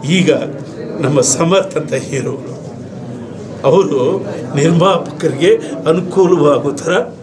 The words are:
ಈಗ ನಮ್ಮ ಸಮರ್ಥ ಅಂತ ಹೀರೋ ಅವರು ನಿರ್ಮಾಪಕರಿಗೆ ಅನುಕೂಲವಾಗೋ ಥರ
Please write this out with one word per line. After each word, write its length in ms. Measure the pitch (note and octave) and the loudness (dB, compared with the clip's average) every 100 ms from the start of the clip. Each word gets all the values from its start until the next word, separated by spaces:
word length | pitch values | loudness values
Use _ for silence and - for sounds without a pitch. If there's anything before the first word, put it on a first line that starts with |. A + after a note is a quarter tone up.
| C#3+ | 2
ಈಗ 220 | F#3 E3 - - - - - - - | 2 4 2 0 -8 -12 -12 -10 -4
ನಮ್ಮ 200 | E3 D3+ | 0 2
ಸಮರ್ಥ 560 | E3 - E3 F#3+ - - | 2 2 4 2 2 -4
ಅಂತ 160 | D3+ | -4
ಹೀರೋ 640 | C3+ B2+ C3+ A#2 - - - - - - - - - - - - - | -6 -4 -4 -4 -6 -8 -12 -12 -12 -12 -12 -12 -12 -12 -12 -12 -2
ಅವರು 540 | C#3 E3 F3 C#3+ B2+ C3 B2 - - | 2 4 4 2 0 -2 -4 -8 -4
ನಿರ್ಮಾಪಕರಿಗೆ 1000 | C#3+ D3+ E3+ F#3 F3 - - D#3+ C3 E3+ - - - - | 0 4 6 4 2 -2 -4 -2 0 2 0 -2 -6 0
ಅನುಕೂಲವಾಗೋ 800 | E3+ F#3 F#3 F3+ F3+ D3 C3+ C#3+ | 0 0 2 4 4 4 4 0
ಥರ 220 | - - F3+ A#3+ - | -4 -2 -2 -2 -8